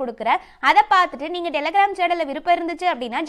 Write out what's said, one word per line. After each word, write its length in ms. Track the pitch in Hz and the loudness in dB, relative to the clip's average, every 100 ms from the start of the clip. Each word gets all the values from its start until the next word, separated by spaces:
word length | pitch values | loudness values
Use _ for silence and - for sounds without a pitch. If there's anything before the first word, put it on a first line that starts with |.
கொடுக்குறேன். 420 | 262 226 226 339 - _ 262 | -8 -4 0 -2 -4 _ 2
அதை 120 | 339 415 | 4 6
பார்த்துட்டு 400 | 381 349 247 302 359 | 4 2 -2 -8 -6
நீங்க 120 | 339 294 | -4 -4
Telegram 400 | 302 392 403 381 | -2 2 2 2
சேனல்ல 280 | 349 349 302 | -2 -2 -4
விருப்பம் 240 | 277 339 349 | -4 0 0
இருந்துச்சு 340 | 339 339 359 277 | 0 -4 -2 -2
அப்படின்னா 240 | 240 247 | -4 -6